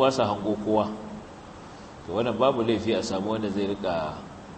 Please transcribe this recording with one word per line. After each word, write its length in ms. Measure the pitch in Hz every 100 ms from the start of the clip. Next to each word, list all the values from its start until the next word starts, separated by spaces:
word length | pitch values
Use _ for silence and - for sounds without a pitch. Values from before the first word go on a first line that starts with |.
| 135
ba 40 |
sa 140 | 131 107
hango 280 | 101 104 104
kowa, 260 | 107 107 104 - - - - - - - - - - - -
to, 60 |
wannan 240 | 95 120 107
babu 260 | 131 127
laifi 320 | 113 107 101
a 80 | 95
samu 280 | - 95 104
wanda 180 | 110 104
zai 160 | 98 98
rika 480 | 101 95 82 76 78 - - -